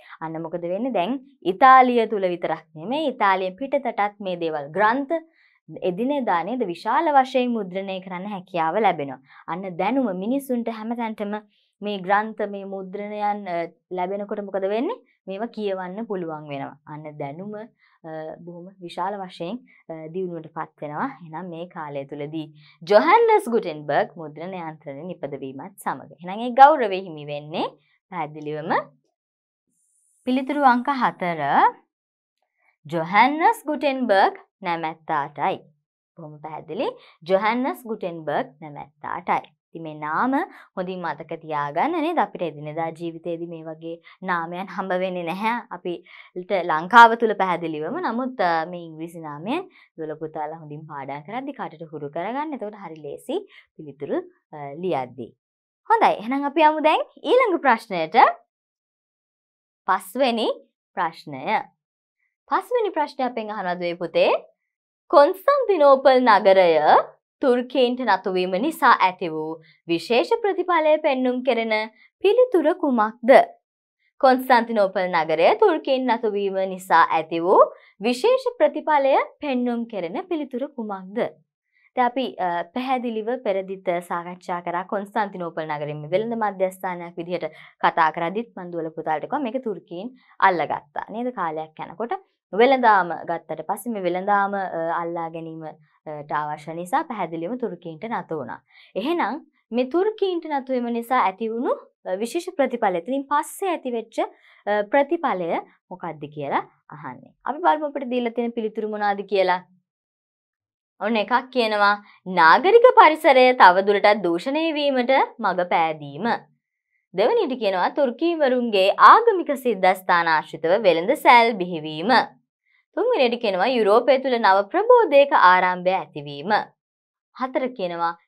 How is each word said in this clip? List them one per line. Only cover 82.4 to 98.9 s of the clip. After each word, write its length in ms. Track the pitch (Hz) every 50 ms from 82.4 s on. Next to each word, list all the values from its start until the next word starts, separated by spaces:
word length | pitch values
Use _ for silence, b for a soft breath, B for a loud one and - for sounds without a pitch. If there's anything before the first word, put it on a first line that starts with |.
| 185 175 175 170 170
පැහැදිලිව 640 | 175 - 247 254 269 262 254 233 247 226 220 208 226 254 254
පෙරදිත 500 | 254 220 190 196 190 190 196 190 190 190 175 175
සාකච්ඡා 600 | 180 - 185 175 170 175 180 180 - - 180 175
කරා 220 | 175 175 170 175 190
කොන්ස්ටන්තිනෝපල් 800 | 190 - 196 202 202 - 233 214 196 190 180 175 165 - 165 156
නගරෙම 360 | 156 151 147 151 147 147 151 151
වෙළඳ 280 | 156 180 202 220 233 233
මධ්‍යස්ථානයක් 800 | 226 214 202 196 185 190 185 185 185 - 185 180 175 170 175 175
විදිහට 300 | 180 165 175 180 170 170 B B B B B B
කතා 340 | _ - 226 - 175 160 156
කරද්දිත් 400 | - 175 165 170 190 220 233 -
මං 180 | _ 196 180 175
දුවල 200 | 170 165 160 160
පුතාලට 340 | 160 165 156 160 156 151 151
කිව්වා 180 | 147 240 294
මේක 160 | 285 226 220 262
තුර්කීන් 520 | 262 226 190 170 - _ 170 175 208 247 b b b b b
අල්ලගත්තා. 680 | - - 196 185 160 147 - - - - _ - - -
නේද? 220 | - 190 226 247 254
කාලයක් 500 | 247 214 175 160 156 156 156 160 160 -
යනකොට 320 | - - 160 180 220 240 381 381 b b b b _ _
වෙළඳාම 560 | - 196 240 269 269 262 240 220 214 190 175 170 160 -
ගත්තට 440 | - - 170 165 - - 156 156 156
පස්සේ 280 | - 202 214 - 247
මේ 100 | 226 202
වෙළඳාම, 520 | 185 175 175 180 190 202 202 202 196 196 202
අ, 140 | 196 190 175 - 165 165 165
අල්ලා 360 | 165 170 175 170 170 170 165 165
ගැනීමට 1040 | 165 165 165 160 160 160 160 151 151 160 _ _ _ _ _ 165 151 147 147 151
අවශ්‍ය 420 | 165 151 151 151 151 151 - 170 160
නිසා 280 | 170 175 180 262 302 320
පැහැදිලිවම 540 | 320 233 208 180 160 165 165 165 185 247 247
තුර්කීන්ට 460 | 240 196 180 175 - 170 160 156 202
නතු 280 | 226 233 190 165 - 165
වුණා. 240 | 151 127 110 82 - b b b b b b